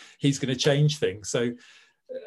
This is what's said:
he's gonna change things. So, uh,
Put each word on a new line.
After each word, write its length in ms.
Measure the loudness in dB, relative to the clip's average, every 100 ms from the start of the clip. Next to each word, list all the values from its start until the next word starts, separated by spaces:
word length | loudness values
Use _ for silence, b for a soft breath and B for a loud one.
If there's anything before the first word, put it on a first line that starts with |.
| B B
he's 220 | 0 0
gonna 160 | -2 0
change 420 | 2 4 2 2
things. 320 | -2 -4 -4
So, 220 | -2 -2 -4 b b b b -16
uh, 80 | -14